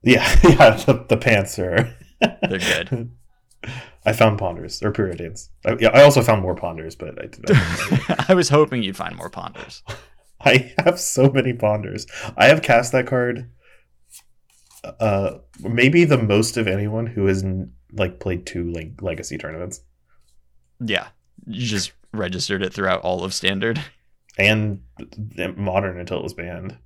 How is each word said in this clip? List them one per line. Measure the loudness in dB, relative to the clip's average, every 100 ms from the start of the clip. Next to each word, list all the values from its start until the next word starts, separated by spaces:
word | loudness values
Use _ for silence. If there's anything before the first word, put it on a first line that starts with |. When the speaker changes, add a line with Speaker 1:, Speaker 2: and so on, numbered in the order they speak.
Speaker 1:
Yeah, | 4 4 6 8
<laughs> |
yeah, | 8 8 8 6
the, | 0 0 0
the | 0
pants | 2 0 0 -6
are | -2 0 -2 -8 -20
<laughs> | _
Speaker 2:
They're | -4 -2 -6 -4
good. | -2 -4 -4 -8 -8 -16 _ _ _ _ -16 -16 -18 _
Speaker 1:
I | -4
found | 4 2 2
Ponders, | -6 -8 -12 -6
or | -4
Pyridines. | -2 -4 -4 -12 -14 -20 -8
I, | -6 2
yeah, | 4
I | 8
also | 8 8
found | 2 2
more | 0
Ponders, | -4 -8 -10 -14
but | -14 -16 -14
I | -16
did | -12 2
Speaker 2:
<laughs> | 2 2 -6 -2 -2 -2 -4 2
I |
was | 2 4
hoping | 2 2 0
you'd | -6 -8
find | -12 -10
more | -14
Ponders. | -12 -14 -16 -18 -20 -18 -18 -18
Speaker 1:
<laughs> | -20 _ _
I | 4 4 2 0
have | 0 0
so | -6 2 2
many | 2 -2
Ponders. | -2 -2 -2 -6 -12 -14 -14 -14 4
I | 4
have | 4
cast | 4 2 2
that | -2 -2
card, | -2 -2 -6 -12 _ _ _ _ _ _ -20 _ _ _ _ _ _ -18 -4
uh, | -2 0 -2 -6 _ -14
maybe | -4 2 4 4
the | 4 2
most | 4 2 2 -2
of | -2
anyone | -2 -4 -6 -6
who | -2 0
has | 0
n-, | -2 -6 -8 -14 _
like, | -6 -6 -4
played | -8 -8 -8
two, | -8 -8
like, | -8 -12 -10
Legacy | -10 -10 -12 -12
tournaments. | -12 -12 -14 -14 _ _ _ _ _ _ _ _ _ _
Speaker 2:
Yeah, | -4 -4 -6 _ _ -20 -14
you | -8
just | -4 -4 -6 _ _
registered | -8 -6 -6 -6 -4
it | -6
throughout | -6 -4 -4
all | -4 -6
of | -6
Standard. | -4 -4 -2 -4 -4 -10 _ _ _ _ 0
Speaker 1:
And | 2 2 -2 -6 -14 -20 -18 -14 -14 -8
th-, | -8 -6
Modern | -4 -2 -4 -8
until | -8 -8
it |
was | -8
banned. | -12 -14 -12 -14 -16